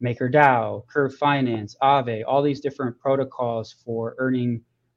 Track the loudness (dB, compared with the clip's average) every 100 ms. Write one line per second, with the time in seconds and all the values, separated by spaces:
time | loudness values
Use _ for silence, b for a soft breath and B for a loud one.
0 | -6 -2 2 6 6 4 0 -6 -4 -2
1 | -2 0 0 2 0 -2 -6 0 2 2
2 | 0 -6 -2 0 0 -2 -6 -6 -6 -4
3 | -2 0 -2 -4 -4 -4 -8 -16 -10 -6
4 | -6 -4 -2 0 -2 -4 _ _ _